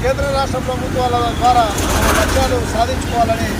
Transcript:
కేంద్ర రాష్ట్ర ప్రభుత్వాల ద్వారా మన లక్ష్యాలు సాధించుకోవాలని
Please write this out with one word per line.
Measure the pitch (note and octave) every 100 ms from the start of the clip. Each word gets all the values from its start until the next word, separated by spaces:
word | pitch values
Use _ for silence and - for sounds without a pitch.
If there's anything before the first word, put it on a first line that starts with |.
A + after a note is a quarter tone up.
కేంద్ర | B3 C4+ C#4 C4+
రాష్ట్ర | C4+ C4 B3+
ప్రభుత్వాల | B3 B3 B3+ B3 A#3+ A#3+ -
ద్వారా | A#3+ B3 A3 - -
మన | - - -
లక్ష్యాలు | - C4 C4 B3 -
సాధించుకోవాలని | A3 B3 B3 - A#3 A3+ A3+ - -